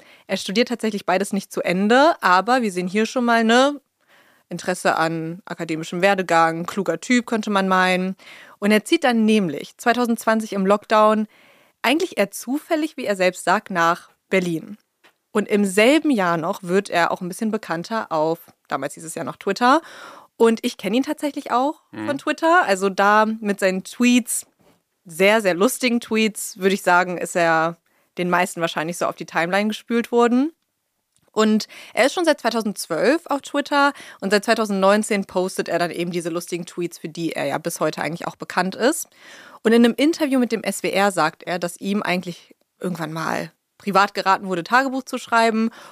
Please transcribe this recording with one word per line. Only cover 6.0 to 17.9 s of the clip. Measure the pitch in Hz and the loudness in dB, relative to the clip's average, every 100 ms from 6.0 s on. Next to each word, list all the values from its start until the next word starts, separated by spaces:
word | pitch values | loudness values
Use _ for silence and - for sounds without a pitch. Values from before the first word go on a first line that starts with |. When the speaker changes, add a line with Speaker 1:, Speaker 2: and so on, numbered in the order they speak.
Speaker 1:
Werdegang, | 190 196 180 165 165 165 170 | 2 2 2 2 2 0 -6
kluger | - 180 165 | -6 -4 -4
Typ, | - 247 226 | 0 0 0
könnte | 226 214 | -4 -2
man | 202 190 | 0 2
meinen. | 185 185 185 185 190 - - - - | 2 2 2 -2 -6 -14 -20 -20 -4
Und | 202 | 2
er | 214 - | 2 2
zieht | 330 | 0
dann | 277 233 | 2 2
nämlich | 214 220 185 139 - - | 4 2 0 -4 -12 -6
zweitausendzwanzig | - 233 240 233 - 220 220 | 0 0 0 -2 0 0 -2
im | 202 190 | -2 2
Lockdown, | 208 - 220 214 214 214 _ _ _ _ _ | 2 2 4 4 4 -2 _ _ _ _ _
eigentlich | - 302 349 - | 0 0 0 -2
eher | 202 | -4
zufällig, | - - 277 - 330 311 - | -4 -8 -8 -4 -4 -4 -6
wie | 247 | -6
er | 196 | 0
selbst | 185 180 | 0 0
sagt, | - 190 - | 0 -2 -2
nach | 180 165 175 - _ _ | 0 2 0 -4 _ _
Berlin. | 190 180 160 - 208 _ _ _ _ _ | -2 0 -4 -8 -18 _ _ _ _ _
Und | 214 196 | -4 0
im | 208 202 | 0 2
selben | 185 226 311 311 | 4 6 6 4
Jahr | 240 185 170 | 2 2 0
noch | 160 202 | -2 -6
wird | 175 185 202 | -2 -2 0
er | 175 170 | 0 0
auch | - | -2
ein | 175 | -8
bisschen | 185 220 | -6 -4
bekannter | 214 - 165 170 | -4 -6 -8 -6